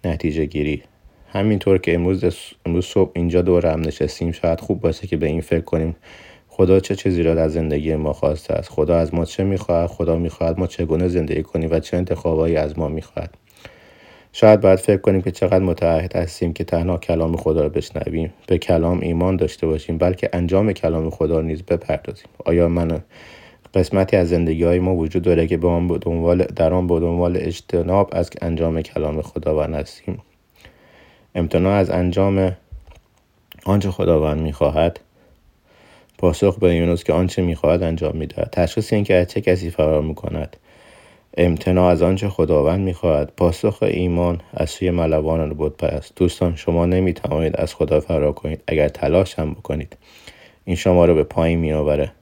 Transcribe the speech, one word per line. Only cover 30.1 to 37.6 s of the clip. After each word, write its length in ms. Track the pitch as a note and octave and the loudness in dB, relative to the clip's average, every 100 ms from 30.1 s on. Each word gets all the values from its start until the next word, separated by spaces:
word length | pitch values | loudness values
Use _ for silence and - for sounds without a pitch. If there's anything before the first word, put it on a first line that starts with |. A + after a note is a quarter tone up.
| F2+ _ _ _ _ - _ _ - - _ _ | -10 _ _ _ _ -20 _ _ -20 -20 _ _
امتناع 380 | F2+ E2+ E2 F#2 | -4 -2 2 2
از 180 | G2+ F2+ | 2 2
انجام 640 | F2 F2+ F2 G2 G2 F#2 F2+ _ - - - _ _ _ _ _ - | 0 0 2 2 2 0 -2 _ -20 -20 -20 _ _ _ _ _ -10
آنچه 260 | - G2+ G2 | 0 0 0
خداوند 500 | F2+ F2+ D#2+ D#2 D2+ | -2 2 2 2 0
می‌خواهد، 600 | D#2+ D2 D2 D2+ E2 - _ _ _ _ _ _ _ _ - - _ - | -4 0 0 2 0 -2 _ _ _ _ _ _ _ _ -20 -20 _ 0
پاسخ 400 | F#2 E2 G2+ F2+ | 0 2 0 4
به 160 | F#2 | 2
یونس 300 | E2+ E2+ E2+ | 4 2 0
که 80 | - | 0
آنچه 300 | D#2+ F2+ - | 0 0 0
می‌خواهد 400 | F2 E2 | -2 0